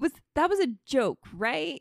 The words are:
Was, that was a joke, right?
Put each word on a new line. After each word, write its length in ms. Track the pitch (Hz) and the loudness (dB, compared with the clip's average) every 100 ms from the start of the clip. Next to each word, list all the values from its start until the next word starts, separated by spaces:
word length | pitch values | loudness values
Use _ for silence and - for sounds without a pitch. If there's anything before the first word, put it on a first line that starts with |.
Was, 100 | 285 - _ | -2 -4 _
that 160 | - 349 | 0 2
was 80 | 392 | 2
a 80 | 330 214 | 0 -4
joke, 360 | - 269 208 - - | -2 0 0 -2 -10
right? 480 | 170 220 285 320 285 | -6 -4 -2 -6 -8